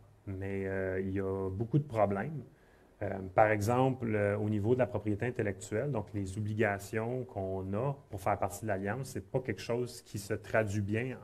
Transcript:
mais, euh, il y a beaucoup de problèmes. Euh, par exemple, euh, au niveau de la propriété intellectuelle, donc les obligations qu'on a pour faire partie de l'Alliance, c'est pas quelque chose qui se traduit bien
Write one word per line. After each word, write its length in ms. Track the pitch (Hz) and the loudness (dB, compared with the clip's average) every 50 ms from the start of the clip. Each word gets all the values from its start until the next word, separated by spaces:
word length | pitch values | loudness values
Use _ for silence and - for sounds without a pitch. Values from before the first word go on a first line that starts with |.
| - - - - - | -14 -20 -20 -14 -8
mais, 400 | 101 95 95 98 98 98 98 95 | -8 -6 -4 -4 -4 -2 -2 -2
euh, 340 | 95 95 95 95 95 92 95 | -2 -2 -2 -2 0 0 -2
il 100 | 98 95 | -2 0
y 100 | 95 98 | -2 0
a 300 | 95 95 95 98 95 95 | 0 0 -2 -2 -2 -2
beaucoup 280 | 95 98 117 113 - 147 | -2 -4 -2 2 2 2
de 60 | 147 | 2
problèmes. 560 | - 113 110 101 101 101 98 110 151 160 135 - - - - - - - - - - - - | 2 2 4 4 4 4 -2 -2 -4 -6 -8 -10 -12 -18 -20 -20 -20 -20 -20 -20 -20 -10 -6
Euh, 80 | 104 98 98 95 95 92 - | -6 -4 -4 -4 -6 0 6
par 140 | 120 110 107 | 6 6 6
exemple, 580 | 107 104 101 113 120 127 131 135 127 - 120 113 107 | 6 4 4 4 4 4 4 4 2 0 -2 0 2
euh, 240 | 104 104 101 101 104 | 2 4 4 2 2
au 100 | 104 107 | 2 0
niveau 240 | 107 104 98 113 | 0 2 4 4
de 60 | 127 127 | 4 4
la 80 | 120 | 4
propriété 400 | - - 104 - 110 101 101 117 | 2 0 -2 0 0 0 0 0
intellectuelle, 640 | 127 120 - 107 101 92 - - - 107 107 143 147 | -2 0 0 -2 -2 -2 -6 -6 -4 -2 -2 0 0
donc 160 | 127 107 98 - - | -2 -2 -4 -4 -4
les 240 | 101 98 92 92 110 | -4 -4 -4 -4 -4
obligations 840 | 107 107 107 107 110 101 101 98 98 - 113 110 110 120 127 127 120 | -4 -2 2 2 2 2 2 0 -4 -4 -4 -2 -2 -2 -4 -4 -6
qu'on 460 | - - 101 95 95 95 95 95 95 98 | -6 -6 -4 -4 -2 -2 -4 -2 -2 -2
a 180 | 107 131 143 143 - - - | 0 0 -2 -2 -4 -10 -10
pour 100 | 104 98 | -8 -2
faire 200 | - 110 101 - | 2 2 2 2
partie 240 | 104 98 - - | 0 -2 -2 -4
de 60 | 113 107 | -2 -2
l'Alliance, 400 | 98 95 98 101 110 135 135 - | -2 0 0 -2 -2 -4 -4 -6
c'est 220 | - 107 - - | -8 -8 -8 -2
pas 100 | - 135 | -2 -2
quelque 200 | - 120 104 - | 0 -2 -6 -4
chose 400 | - - 117 120 120 113 - - | -2 -2 -2 -2 -2 -4 -6 -14
qui 180 | - - - 107 | -16 -10 -10 -10
se 140 | - - | -4 -4
traduit 480 | 110 101 - - - 110 110 101 98 107 | -4 -4 -4 2 4 4 4 4 2 0
bien 380 | 98 98 107 110 123 131 120 - | 0 0 0 0 -2 -2 -6 -6